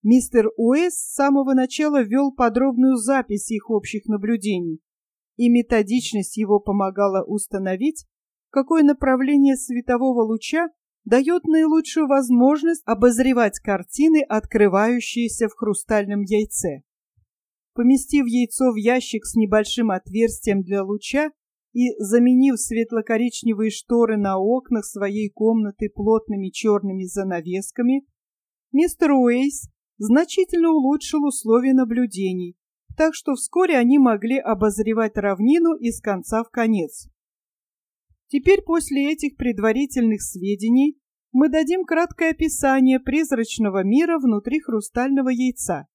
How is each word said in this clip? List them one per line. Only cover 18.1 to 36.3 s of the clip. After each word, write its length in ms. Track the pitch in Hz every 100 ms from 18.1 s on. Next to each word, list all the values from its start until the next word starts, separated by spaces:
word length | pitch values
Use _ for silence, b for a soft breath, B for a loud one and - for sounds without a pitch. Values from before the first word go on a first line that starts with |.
| 285 247
яйцо 440 | 240 240 - 254
в 40 | 220
ящик 500 | 214 254 - 220 -
с 100 | -
небольшим 540 | 214 214 214 - 226
отверстием 720 | 185 - 190 226 - - 196
для 220 | 180 202
луча 480 | 190 208 - 269 302 _ _ _ _
и 160 | 240 247 -
заменив 600 | 202 233 240 254 269 233
светло-коричневые 1120 | - 226 226 226 214 226 240 - 226 208 220
шторы 460 | 202 - 233 226 214
на 200 | 196 190
окнах 480 | 196 254 254 233 -
своей 440 | 202 196 208 208
комнаты 600 | _ 220 226 208 202 214
плотными 600 | - 208 220 220 202 190
чёрными 560 | - 220 202 202 190 185
занавесками, 1000 | 202 190 175 165 185 196 - 240 269 277 _ _ _ _ _ _
мистер 420 | 269 339 - 320
Уэйс 560 | 269 247 240 277 - - _ _ _
значительно 720 | 208 254 349 - 370 349 330
улучшил 560 | 320 262 302 - 311 285
условия 480 | - 220 233 254
наблюдений, 840 | 262 247 233 247 190 190 185 180 - _ _ _ -
так 200 | 311 311
что 180 | -
вскоре 440 | 262 - 349 370 285
они 200 | 240 285
могли 400 | 254 214 220 269
обозревать 800 | - 208 214 202 214 220 220 214
равнину 580 | 202 190 220 320 330 320
из 240 | 233 226
конца 440 | - 196 247